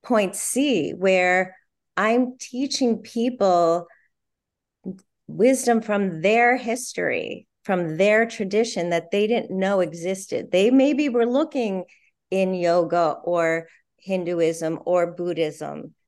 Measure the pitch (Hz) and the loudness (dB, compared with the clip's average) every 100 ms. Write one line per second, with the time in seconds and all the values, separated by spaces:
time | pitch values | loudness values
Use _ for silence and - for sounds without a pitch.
0 | - 226 190 - - 247 285 214 139 175 | 2 0 2 -4 -4 0 0 0 -2 0
1 | 190 190 180 185 185 - _ _ _ - | 2 4 4 2 0 -8 _ _ _ -2
2 | 208 240 254 254 - 247 277 - 247 220 | 0 2 0 -6 -12 -6 -6 -2 0 -2
3 | - 226 240 247 196 175 170 170 175 _ | -4 -4 -2 0 2 4 4 0 -4 _
4 | _ _ _ _ _ _ _ _ - 190 | _ _ _ _ _ _ _ _ -16 -16
5 | _ _ - 156 233 262 247 233 220 202 | _ _ -16 2 2 4 2 0 0 -2
6 | 196 160 185 226 240 247 226 247 - - | -2 0 2 4 4 2 -2 -6 -6 -6
7 | 170 98 - - _ _ - 185 165 156 | -4 -4 -6 -12 _ _ -4 -2 -2 0
8 | 202 214 233 - 196 202 240 196 175 170 | 2 4 0 -4 -2 0 0 -2 -2 -2
9 | 165 202 208 233 - 190 190 202 180 170 | -2 -2 0 0 -2 -2 0 0 0 -4
10 | 170 190 - - - 180 208 269 269 285 | -6 -6 -6 -8 0 2 6 6 4 2
11 | 294 240 233 254 311 285 226 190 175 _ | 0 0 2 0 0 -2 -4 -4 -8 _
12 | _ _ _ 190 185 185 175 175 165 170 | _ _ _ -2 0 0 2 2 2 2
13 | 160 - 170 175 165 165 165 _ _ _ | 0 -2 -2 0 0 -2 -6 _ _ _
14 | 185 190 175 175 165 165 160 165 - 180 | -6 -4 -2 0 0 0 -6 -4 0 0
15 | 175 170 175 160 156 156 147 147 151 _ | 0 -4 -6 -2 -2 -4 -12 -12 -14 _